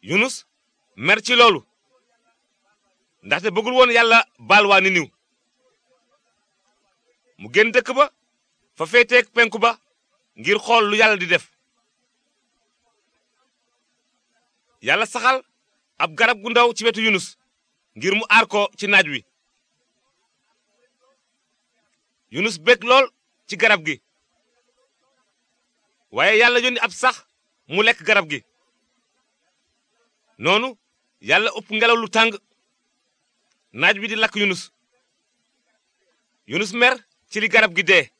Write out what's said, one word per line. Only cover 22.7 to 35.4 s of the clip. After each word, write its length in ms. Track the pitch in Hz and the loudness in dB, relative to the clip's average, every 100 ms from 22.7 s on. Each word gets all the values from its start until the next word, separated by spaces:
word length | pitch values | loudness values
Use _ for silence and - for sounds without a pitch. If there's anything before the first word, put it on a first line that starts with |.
| 240 | 0
lool 220 | 220 262 262 _ _ _ _ | 2 2 2 _ _ _ _
ci 80 | 196 | -2
garab 280 | 220 202 156 | 0 0 -2
gi. 160 | 139 _ _ _ _ _ _ _ _ 508 _ _ 539 247 _ _ _ _ _ _ _ _ | -10 _ _ _ _ _ _ _ _ _ _ _ _ _ _ _ _ _ _ _ _ _
Waaye 260 | - 180 214 | -2 0 2
Yàlla 200 | 240 247 | 2 2
yónni 200 | 247 240 | -2 -4
ab 120 | - | -6
sax, 240 | - 254 - _ _ _ _ _ | -2 -4 -4 _ _ _ _ _
mu 140 | 160 | 0
lekk 200 | 220 226 | 0 0
garab 260 | 165 202 160 | 0 0 0
gi. 100 | 143 _ _ _ _ _ _ _ _ _ _ _ _ _ _ _ _ _ _ _ _ | -10 _ _ _ _ _ _ _ _ _ _ _ _ _ _ _ _ _ _ _ _
Noonu, 400 | 139 202 254 233 _ _ _ _ | -2 -2 -4 -12 _ _ _ _
Yàlla 280 | 104 165 226 226 | -2 -2 -2 -8
upp 120 | 208 | -10
ngelaw 240 | 214 233 233 | -2 0 0
lu 100 | 226 | 0
tàng, 220 | 220 226 202 _ _ _ _ _ _ _ _ _ _ _ _ _ | -2 -2 -4 _ _ _ _ _ _ _ _ _ _ _ _ _
naaj 260 | 107 170 202 | -4 -2 -2
wi 80 | 220 | -6
di 80 | 214 | -4
lakk 200 | 220 208 | -4 -2
Yunus. 360 | 208 180 - _ _ _ _ _ _ _ | -4 -4 -10 _ _ _ _ _ _ _